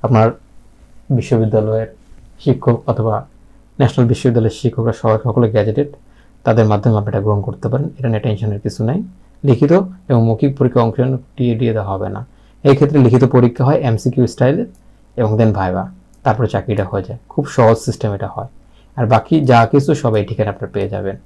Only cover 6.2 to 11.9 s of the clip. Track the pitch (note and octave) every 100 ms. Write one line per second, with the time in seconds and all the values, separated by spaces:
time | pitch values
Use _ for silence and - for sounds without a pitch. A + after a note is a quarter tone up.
6.2 | - - - A2+ G#2+ G#2 B2 G#2+ G#2 G2+
7.2 | G#2+ G#2+ - - A#2 C3 C#3+ - A#2+ G#2+
8.2 | B2 G#2 G#2+ G#2 G#2+ - A2 E3+ - -
9.2 | - - C#3 A#2 D3 F3 F#3 - - B2
10.2 | A2+ A2 C#3+ C3+ B2+ B2 A#2 A2 B2+ C3
11.2 | - - B2 A2+ A#2+ A2 G2